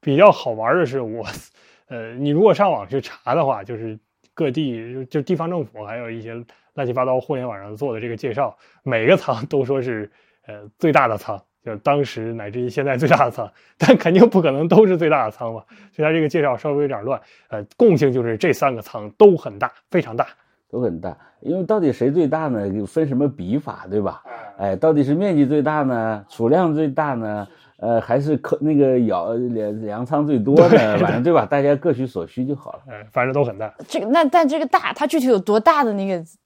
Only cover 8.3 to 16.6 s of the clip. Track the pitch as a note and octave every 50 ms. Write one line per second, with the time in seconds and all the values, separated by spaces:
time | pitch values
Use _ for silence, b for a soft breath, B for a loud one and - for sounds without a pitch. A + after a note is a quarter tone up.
8.3 | A2 B2+ C#3 A2+ - b b b b b b C#3 B2+ A2+ A2 B2+ F#3 F#3 - -
9.3 | B2+ A2+ A2+ D3 - C#3+ C3+ A#2+ C#3 C3+ B2 B2+ A#2+ A2 G#2 G#2 _ _ _ _
10.3 | _ _ _ - G#2+ G#2 G#2 G#2+ _ _ - E3 C#3+ D3 C#3 A#2+ A2 G2+ - -
11.3 | G#2+ F#2+ _ _ _ _ _ - A2 G#2 _ C#3 C#3+ D3 C#3+ A#2+ - A#2+ A2 A2+
12.3 | A#2 A#2 G#2 G#2 G#2 B2 B2 B2 A2+ - C3+ C#3 C3+ B2 B2+ B2 E3+ D3 C#3+ B2
13.3 | A2+ - A#2 G2+ b b b b b b - - A#3+ - - E3+ E3+ F#3 D#3+ -
14.3 | - F#3+ E3 D#3 C3+ C#3 D#3 E3+ F3+ G3+ A3 G3 F#3 E3 E3+ D#3 D#3 C#3+ B2 A2
15.3 | G#2+ - B2+ A#2 A2+ A2 - b b b b b b - D3+ D3+ D#3+ E3 D#3 D3
16.3 | - E3+ D3 C#3+ B2+ A#2